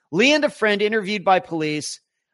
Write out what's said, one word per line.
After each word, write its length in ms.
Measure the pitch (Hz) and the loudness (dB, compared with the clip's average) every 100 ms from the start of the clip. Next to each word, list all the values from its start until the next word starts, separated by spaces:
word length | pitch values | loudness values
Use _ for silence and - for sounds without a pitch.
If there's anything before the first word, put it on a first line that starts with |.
| _ | _
Lee 220 | 165 254 | 0 2
and 120 | 302 | 4
a 40 | 285 | 0
friend 320 | - 214 202 | 0 0 0
interviewed 440 | 208 220 190 208 | 0 -2 -4 -2
by 160 | 185 185 | 2 2
police, 600 | - 170 156 151 - - _ _ _ | 0 -6 -4 -6 -8 -14 _ _ _